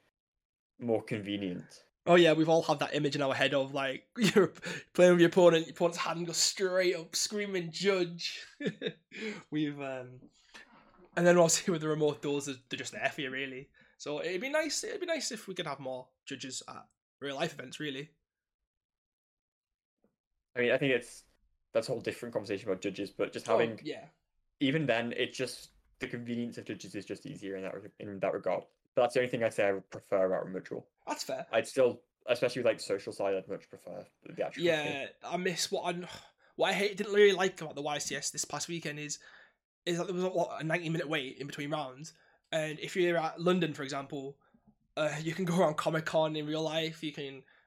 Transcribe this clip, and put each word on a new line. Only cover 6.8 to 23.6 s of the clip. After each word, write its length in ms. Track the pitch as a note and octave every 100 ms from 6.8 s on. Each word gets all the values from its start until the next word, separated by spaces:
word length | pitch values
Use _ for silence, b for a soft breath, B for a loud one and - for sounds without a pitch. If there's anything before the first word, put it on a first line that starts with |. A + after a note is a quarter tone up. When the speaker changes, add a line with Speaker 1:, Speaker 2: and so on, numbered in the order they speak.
| F3+
Speaker 2:
up, 200 | E3+ -
screaming, 540 | - - G#3 G3+ F#3 E3
"Judge!" 680 | D#3+ G3 F#3+ E3+ E3+ - - - -
<laughs> 880 | C#4+ - - - _ G3+ A3 F#3+ -
We've, 280 | D3+ D3 C#3+
um, 280 | C3+ C3 B2+ B2+ - B B B B B B B -
and 100 | E3+
then 120 | F3 F3
obviously 340 | E3 - -
with 100 | D#3+
the 60 | D#3
remote 340 | D#3 D3+ D3
duels, 260 | D3 C#3+ C#3
they're, 80 | B2+ _
they're 80 | C3
just 140 | B2
there 180 | G#2+ C3
for 80 | -
you, 80 | C3
really. 400 | C3 C3+ C3 C#3+ b b b
So 220 | C#3+ D3+
it'd 200 | E3+ F#3
be 80 | C4
nice, 340 | D4+ D#4+ -
it'd 160 | - -
be 60 |
nice 260 | E4+ D#4 -
if 160 | - -
we 60 |
could 140 | F3+ D3+
have 120 | C#3
more 280 | C3 B2+ - _
judges 360 | - C3+ C3 - -
at 180 | - - _ _ _
real 140 | C#3
life 180 | C#3 E3
events, 260 | D3 C3 -
really. 300 | D3+ C3+ D3+ _ _ _ _ _ _ _ _ _ _ _ _ _ _ _ _ _ _ _ _ _ _ _ _ B2+
Speaker 1:
I 20 |
mean, 120 | A#2+
I 60 | C3
think 140 | C#3
it's, 320 | B2 - - _ _ _ _ _
that's 160 | A#2 A2+
a 40 |
whole 80 | A#2
different 320 | G#2+ - A#2+
conversation 340 | A2+ G#2 G2 G#2+
about 140 | F#2
judges, 300 | G2+ F#2+ G2+
but 200 | - G2
just 160 | A#2 -
Speaker 2:
Oh, 100 |
Speaker 1:
having, 220 | A2+